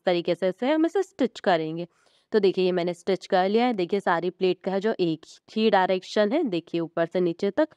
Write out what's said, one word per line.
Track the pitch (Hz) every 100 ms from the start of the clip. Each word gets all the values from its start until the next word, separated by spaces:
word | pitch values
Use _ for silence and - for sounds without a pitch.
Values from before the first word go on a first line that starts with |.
| -
तरीके | 175 170 170
से, | 185
से | - 254
हम | 311 330
इसे | 392
स्टिच | 370 - 247 -
करेंगे। | - 170 156 165 175 _ _ _ _
तो | 214
देखिए | 196 180 185
ये |
मैंने | 180 175
स्टिच | 170 - 185 -
कर | 190 190
लिया | 220 247
है। |
देखिए | 214 175 202
सारी | 196 170 175
प्लेट | - 185 175
का | -
है | 196
जो | 214 -
एक | 170 156 - - _
ही | 220 220
डायरेक्शन | 190 185 185 - 220 208
है, | 285
देखिए | 277 175 - 165
ऊपर | 165 - 165
से | 185
नीचे | 175 165 202
तक। | 247 311